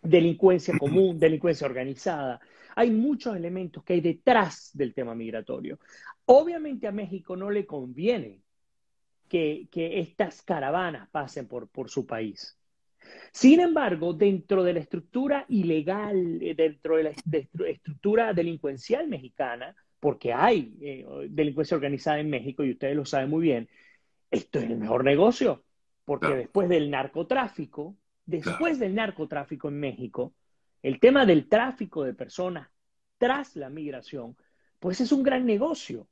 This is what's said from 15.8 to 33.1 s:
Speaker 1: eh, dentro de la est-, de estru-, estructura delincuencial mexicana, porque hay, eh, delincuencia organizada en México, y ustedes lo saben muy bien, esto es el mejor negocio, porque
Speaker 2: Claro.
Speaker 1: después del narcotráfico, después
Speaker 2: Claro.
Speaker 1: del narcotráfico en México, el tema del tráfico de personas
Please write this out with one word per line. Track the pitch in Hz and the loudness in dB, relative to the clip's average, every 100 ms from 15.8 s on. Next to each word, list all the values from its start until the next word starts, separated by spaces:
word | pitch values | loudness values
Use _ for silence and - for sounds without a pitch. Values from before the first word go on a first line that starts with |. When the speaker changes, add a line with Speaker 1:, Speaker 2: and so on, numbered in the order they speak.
| 151 196 208 196 175 165 | 0 -4 -2 -2 -2 -4
Speaker 1:
eh, | 170 | -6
dentro | 165 160 151 160 160 | 0 0 0 0 0
de | |
la | 156 | 0
est-, | 151 - | -4 -4
de | 156 135 | -4 -4
estru-, | 165 175 | -8 -6
estructura | 160 - 143 202 220 226 | -6 -12 -4 2 2 2
delincuencial | 190 170 160 147 135 - 247 320 | 0 -2 -2 -6 -8 -4 -2 -2
mexicana, | 175 127 _ 135 120 131 - _ _ | -8 -10 _ -6 -6 -12 -18 _ _
porque | 151 - 123 | -2 -2 -4
hay, | 120 196 220 117 - | 2 4 4 -2 -12
eh, | 147 131 135 139 143 | -14 -14 -14 -12 -10
delincuencia | 147 151 139 151 165 | -2 -2 0 -2 -2
organizada | 139 139 - 151 | -2 -4 -2 -2
en | 151 | -2
México, | 139 113 - | -4 -6 -4
y | 139 | -4
ustedes | 123 135 147 | -2 -4 -4
lo | |
saben | 139 139 135 | -2 -4 -2
muy | 156 | 0
bien, | 165 120 117 _ _ _ _ _ _ | 2 0 -4 _ _ _ _ _ _
esto | 110 - 147 | -6 -4 -4
es | 117 | -4
el | 117 | -4
mejor | 107 120 | -2 0
negocio, | 131 143 202 233 247 143 _ _ _ _ | 4 4 4 4 0 -2 _ _ _ _
porque | - 143 156 | -6 -4 -2
Speaker 2:
Claro. | 135 | -2
Speaker 1:
después | 120 196 180 | -2 0 2
del | 175 147 | 2 2
narcotráfico, | 139 135 156 170 262 240 - 147 - 151 196 _ _ - | -2 -4 -6 -2 -2 -2 -8 -12 -10 -12 -14 _ _ -6
después | 165 147 170 339 | -6 -4 -2 -2
Speaker 2:
Claro. | 294 | 0
Speaker 1:
del | 208 | -2
narcotráfico | 202 220 190 156 147 143 143 147 | -2 -4 -6 -8 -8 -8 -8 -8
en | 143 | -6
México, | 143 - 123 - 123 _ _ _ _ _ | -6 -6 -10 -8 -8 _ _ _ _ _
el | 135 135 | -4 6
tema | 233 277 240 | 8 8 6
del | 160 - | 6 6
tráfico | 214 254 262 202 - | 2 2 -4 -8 -4
de | 135 | -6
personas | 107 123 - 180 170 135 _ _ _ _ | -6 -12 -6 -6 -6 -12 _ _ _ _